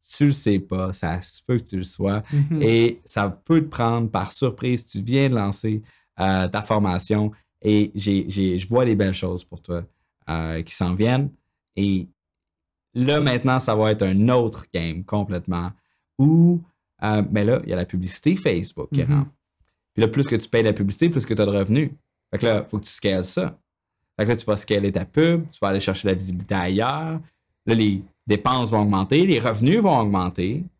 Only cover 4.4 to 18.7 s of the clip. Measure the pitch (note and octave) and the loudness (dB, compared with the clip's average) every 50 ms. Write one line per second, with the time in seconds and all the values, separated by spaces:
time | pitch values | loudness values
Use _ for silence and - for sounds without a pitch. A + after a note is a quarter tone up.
4.4 | C3+ B2+ - - B2+ B2+ B2 A#2 - - - G2 G2 A2+ B2+ C3+ C#3 C3+ B2+ A2+ | -2 -2 -2 -2 -2 -2 -2 -2 -4 -8 -10 -8 -4 -2 0 2 2 2 2 0
5.4 | G2+ G2 G2+ - - A2 G#2+ G#2+ G#2+ - _ _ _ _ _ - F#2 F#2+ F#2+ F#2+ | 0 -2 -4 -4 -4 -4 -4 -4 -6 -10 _ _ _ _ _ -2 0 2 2 2
6.4 | F#2 F2+ F#2 G#2 G#2+ - A2 G#2+ G2+ F#2+ F2+ F2+ - - G#2+ G#2 G#2+ G#2+ G#2+ _ | 0 0 -2 -4 -2 0 0 2 2 2 0 -2 -2 0 0 0 0 -2 -4 _
7.4 | _ _ _ _ - G#2+ G#2+ G#2 G#2 G2+ - G#2 G2 G#2 G2 G2 - - F#2+ G2 | _ _ _ _ 0 2 4 4 2 0 -2 -6 -2 0 0 0 0 -2 -2 0
8.4 | F#2+ F#2+ F2+ F2+ F#2 F#2 A#2 B2 B2+ A#2+ A2 G2 G2+ F#2+ F#2 - - F2+ F2+ F2+ | 0 0 0 -2 -2 0 2 2 2 2 2 2 2 0 0 -2 -4 -6 -6 -6
9.4 | - _ - E2 _ - F2 E2+ F2 - _ _ _ _ _ _ _ - D#2+ E2 | -10 _ -20 -20 _ -8 -8 -8 -8 -10 _ _ _ _ _ _ _ -6 -6 -4
10.4 | D#2+ D#2+ D#2+ E2 E2+ - - - F#2 F2 F2+ F#2 G#2+ A#2 B2+ C3 C#3 C#3 - _ | -4 -4 -6 -6 -8 -8 -6 -4 -2 -2 0 0 2 2 2 0 0 -4 -6 _
11.4 | _ _ _ _ _ _ _ G2 G2 G2+ G2 F#2+ F2+ - _ _ _ _ _ _ | _ _ _ _ _ _ _ -2 0 0 0 -2 -4 -8 _ _ _ _ _ _
12.4 | _ _ _ _ _ _ _ _ _ _ _ B2 B2+ C3 D3 D3+ D3 C3+ B2 B2 | _ _ _ _ _ _ _ _ _ _ _ -2 0 2 2 2 2 2 0 0
13.4 | - C3+ B2+ C3 - - A2 G#2+ A2 G#2+ G#2+ G#2+ G2 F#2+ F#2+ G2 G#2+ A#2+ B2+ B2+ | 0 2 0 0 0 0 2 2 2 2 2 2 2 2 2 2 4 4 4 2
14.4 | A#2 A2+ A2 - - _ - F2+ E2 E2+ D#2+ E2+ G2 - - G#2 G2+ - F#2+ F2 | 2 0 -4 -8 -18 _ -6 -6 -4 -4 -6 -8 -8 -4 -4 -4 -4 -4 -6 -8
15.4 | E2+ - F2+ E2+ F2 F2+ F#2+ _ _ _ _ _ _ _ _ - C3+ D3+ D#3+ E3 | -6 -4 -4 -4 -4 -6 -10 _ _ _ _ _ _ _ _ 2 2 4 6 6
16.4 | E3+ F3 F3 E3+ E3+ _ _ _ _ _ _ _ - G#2+ G#2+ G#2+ G2+ - - G#2+ | 6 6 4 2 -4 _ _ _ _ _ _ _ -2 0 0 0 0 0 0 0
17.4 | G2+ G#2+ B2 - - G#2 F#2+ F2+ F2+ - - F#2 F#2 F#2 - - - D3+ F#3 F#3+ | 2 2 2 0 0 -2 -4 -4 -4 -4 -4 -6 -6 -6 -8 -2 0 0 0 2
18.4 | F#3 D3+ G2+ E2+ E2 - | 0 0 0 0 -4 -6